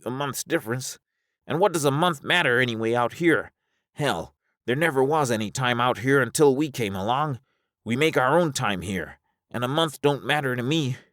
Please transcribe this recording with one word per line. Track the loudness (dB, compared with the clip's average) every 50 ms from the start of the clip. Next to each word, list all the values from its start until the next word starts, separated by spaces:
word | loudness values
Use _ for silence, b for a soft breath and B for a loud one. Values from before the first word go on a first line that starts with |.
| -8
a | -8
month's | -6 -4 -4 -6 -6 -8
difference. | -6 -4 -4 -4 -2 -4 -6 -6 -6 -8 -12 -14 _ _ _ _ _ _ _ _ _
And | -6 0 2
what | 2 2
does | 2 2 2
a | 2
month | 2 2 2 2 0 -2
matter | -2 0 0 2 2 2 2 2
anyway | 2 0 0 -2 -2 0 2
out | 2 0 0 -2
here? | 0 2 2 2 2 0 -4 -12 _ _ _ _ _ _ _ _
Hell, | -4 -4 -2 -2 -4 -6 -10 _ _ _ _ _ _ _
there | -4 -2
never | 0 0 0 2 2
was | 2 4 2 2 2 2
any | 0 -2 -2 -4
time | -4 -2 -2 0 0 2
out | 0 0 0 0
here | 0 2 2 2
until | 2 0 2 4 4 4 4
we | 4 0 -4
came | -4 -4 -4 -4 -4
along. | -4 -2 -2 0 0 -2 -2 -4 -8 -12 _ _ _ _ _ _ _ -8
We | -4 -2
make | 0 0 2 2
our | 2 2 4 4 2
own | 2 2
time | 0 -2 -2 -2 -2 -4
here, | -4 -4 -4 -6 -6 -8 -12 -18 _ _ _ _ _ _
and | -8 -6 -4
a | -2
month | 0 0 0 -2 -2 -2
don't | 0 0 0 0 -2
matter | -2 -2 -2 0 -2 -2
to | -2
me. | -2 0 0 0 0 -2 -4 -6 -10 _